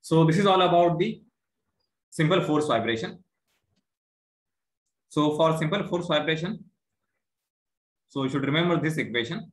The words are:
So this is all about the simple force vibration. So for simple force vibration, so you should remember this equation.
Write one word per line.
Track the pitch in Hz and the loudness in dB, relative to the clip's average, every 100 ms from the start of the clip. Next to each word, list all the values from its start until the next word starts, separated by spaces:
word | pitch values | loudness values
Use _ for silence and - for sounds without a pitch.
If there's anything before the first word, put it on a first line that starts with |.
So | - 160 160 | 2 4 4
this | 165 | 4
is | 196 | 4
all | 185 | 4
about | 180 170 175 156 | 4 4 4 2
the | 214 220 _ _ _ _ _ _ _ _ _ | -4 -4 _ _ _ _ _ _ _ _ _
simple | - 156 185 | -2 2 2
force | 160 151 151 | 2 0 2
vibration. | 113 110 113 185 - _ _ _ _ _ _ _ _ _ _ _ _ _ _ _ _ _ _ _ | 0 0 -4 -6 -12 _ _ _ _ _ _ _ _ _ _ _ _ _ _ _ _ _ _ _
So | 151 151 151 | -2 -2 2
for | 160 156 | 0 0
simple | 156 202 - | -2 -4 -4
force | 170 - | -6 -2
vibration, | 151 151 156 180 220 - _ _ _ _ _ _ _ _ _ _ _ _ _ _ | -2 -2 -4 -6 -8 -14 _ _ _ _ _ _ _ _ _ _ _ _ _ _
so | 139 | -6
you | 131 | -4
should | 139 | -2
remember | 135 151 175 165 | -2 0 0 0
this | 156 156 | -2 -4
equation. | 107 117 113 - - | -4 -6 -6 -10 -14